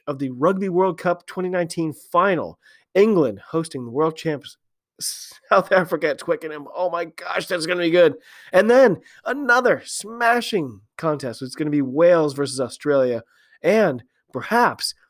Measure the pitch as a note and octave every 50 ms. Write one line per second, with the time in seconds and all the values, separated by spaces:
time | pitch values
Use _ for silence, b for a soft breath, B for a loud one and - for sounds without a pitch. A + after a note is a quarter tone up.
0 | - - D3 C3+ C#3+ C3 B2+ B2 C#3 F3 G3 F#3+ G3+ F#3+ E3+ F3+ F#3+ F#3+ E3+ -
1 | - F3+ F3 F3 _ - - F#3+ F#3 F#3 F#3 F3+ F3 E3 - - E3 D#3+ C#3+ -
2 | - - - F3 F#3 G3+ F#3 D#3 G#2+ E2+ D#2+ b b b b b b b - F3+
3 | G3+ A3 G#3+ F3+ D3 A#2+ G2+ F#2+ - - - D#3+ E3 D#3+ - C3+ B2 A#2 A#2 C#3
4 | D#3 E3 D#3+ D#3+ - E3 D3+ C3+ - - - _ _ _ _ _ _ _ _ -
5 | - - - - - - - - _ - - G3 F3+ - G3 F#3+ F3+ E3 F3+ -
6 | F3 D#3 C#3 - - - E3 D3+ - D#3+ D3+ D3+ C#3+ C#3 - - F3+ F3+ E3+ E3+
7 | F3 E3 - - - - F3+ F#3 F3 - F#3+ F3 D#3 E3+ F3+ F3+ F3 E3+ D#3+ F3
8 | F3 D#3 D3+ B B B B B B B - F#3 G3+ A3 A#3+ B3+ C4+ A#3+ F3 -
9 | b b b b b - A#3+ C#4+ C#4+ B3 A#3+ B3+ B3 A#3+ E3+ C3 - - - -
10 | - G3+ A3+ A#3 A#3+ A#3 A#3+ A#3+ A#3 - - G3 D#3 B2+ G#2+ G2 - _ _ -
11 | - E3 D3+ C#3 C#3 B2+ A2+ - C3+ B2+ - - D#3 D3+ D3 D3 C#3 B2+ B2+ D3
12 | E3+ F3 F3+ E3 D#3 D3 C3+ C#3+ C#3+ C3 B2 C3 C3 A2+ - - - D3 D3 C#3
13 | C3 B2+ A#2+ A2+ b b b b b b b b - E3 G3+ A3 G#3+ F3 C3+ A#2+
14 | - _ _ _ _ _ - B2+ A#2+ - A3 A#3 A#3+ F#3+ A#2+ - - - - _
15 | _